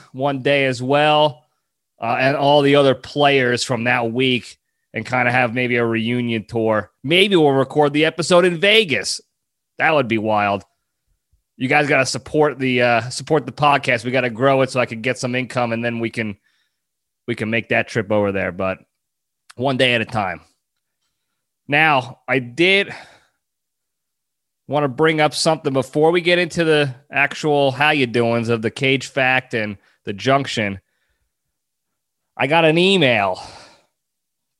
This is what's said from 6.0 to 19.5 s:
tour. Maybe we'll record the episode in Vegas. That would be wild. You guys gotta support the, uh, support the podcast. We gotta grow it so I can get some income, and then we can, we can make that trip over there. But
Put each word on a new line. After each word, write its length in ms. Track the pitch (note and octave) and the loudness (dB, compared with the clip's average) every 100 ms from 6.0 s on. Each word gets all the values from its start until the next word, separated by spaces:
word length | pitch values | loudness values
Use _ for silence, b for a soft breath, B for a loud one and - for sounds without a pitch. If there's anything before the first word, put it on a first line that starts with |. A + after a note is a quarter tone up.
| A2+ B2 A#2+ A2+ - | -2 -2 -2 -6 -6
tour. 460 | A#2 A2 G#2+ G2 _ | -4 0 -2 -4 _
Maybe 320 | C3+ F3 G#3 F3+ | 0 2 4 4
we'll 180 | D3 | 4
record 400 | C3+ C3 D3 D3 | 2 0 0 0
the 120 | D3 D#3 | 2 0
episode 400 | D#3+ D3 F3+ F3+ | -2 2 4 4
in 140 | E3 | 2
Vegas. 600 | G3 A3 F3+ G#2+ F#2 - _ _ _ _ _ - | 4 4 2 -2 -4 -10 _ _ _ _ _ -4
That 160 | D3+ D3+ | 0 0
would 120 | A#2 | 0
be 120 | A2 | -2
wild. 440 | G#2+ G#2 G2+ G2+ - _ _ _ _ _ _ _ _ - | 0 0 0 -2 -8 _ _ _ _ _ _ _ _ -8
You 120 | B2+ | 0
guys 200 | D3 D3 | 0 2
gotta 180 | C#3 C3 | 0 0
support 500 | C3 - D3+ D3 C3 | -4 -4 0 0 0
the, 240 | C3 B2 | -2 2
uh, 280 | A#2+ A#2 B2 | 2 2 -2
support 360 | - C3 D#3 B2 | -12 -2 -2 -2
the 60 | |
podcast. 520 | - D3 C#3 C3+ A#2+ | 0 2 2 0 -2
We 60 | B2 | -2
gotta 220 | B2+ B2 | -2 -2
grow 320 | A2 C3+ C3+ | 0 2 2
it 80 | C3 | 0
so 80 | B2+ | -2
I 80 | A#2+ | -4
can 140 | A2+ | -4
get 180 | B2+ A#2+ | -6 -4
some 160 | B2 B2+ | -4 -4
income, 360 | B2 B2 A#2+ | -4 -4 -2
and 140 | A#2 A#2+ | -2 -4
then 140 | A#2 | -4
we 100 | A#2 | -6
can, 260 | A#2+ G#2+ G2 _ _ _ _ _ _ _ _ - | -4 -8 -10 _ _ _ _ _ _ _ _ -10
we 80 | A#2 | -6
can 160 | A2 | -2
make 180 | A2+ - | -4 0
that 180 | A2+ - | -2 -2
trip 240 | A#2+ G2+ | -6 -2
over 200 | G#2+ G2+ | 0 0
there. 200 | G2 F#2 | -2 -6
But 280 | F2+ F#2+ F#2 _ _ _ _ _ _ _ | -4 -6 -6 _ _ _ _ _ _ _